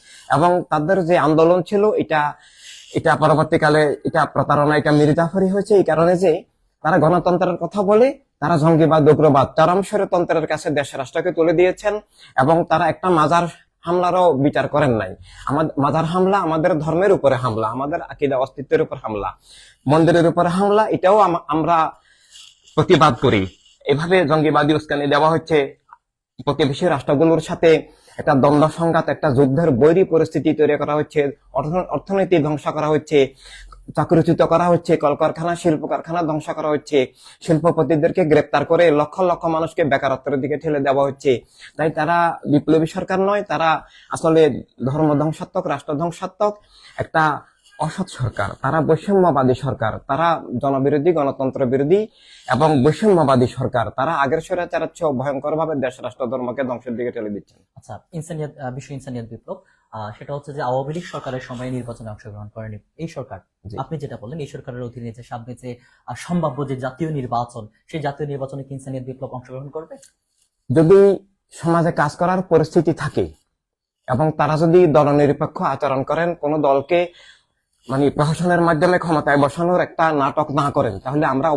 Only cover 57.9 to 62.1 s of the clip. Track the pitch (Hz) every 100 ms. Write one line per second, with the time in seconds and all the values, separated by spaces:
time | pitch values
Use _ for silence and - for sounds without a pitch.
57.9 | 104 _ 165 151 160 147 151 131 127 -
58.9 | 135 135 123 113 113 - 185 _ _ _
59.9 | 110 104 110 - 143 147 135 123 131 139
60.9 | 160 180 151 139 127 127 120 127 127 120
61.9 | 113 113